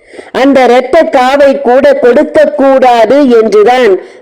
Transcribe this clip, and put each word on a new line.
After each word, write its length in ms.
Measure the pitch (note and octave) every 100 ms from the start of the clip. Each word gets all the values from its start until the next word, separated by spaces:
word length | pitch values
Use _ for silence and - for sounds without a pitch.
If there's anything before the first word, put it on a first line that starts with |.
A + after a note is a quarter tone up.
| _ - -
அந்த 320 | G#3 C4+ C4+
இரத்த 380 | B3 B3 B3+ E4
காவை 580 | - C4+ B3+ C#4 C#4 B3+
கூட 340 | A3+ B3+ C#4+
கொடுக்க 500 | C4 B3 B3 D4+ D#4
கூடாது 840 | D4 - C4+ C4+ B3+ A#3+ G#3+ C#4 C#4
என்றுதான் 720 | A#3 A3 G#3 G#3 B3+ A#3 F#3 - -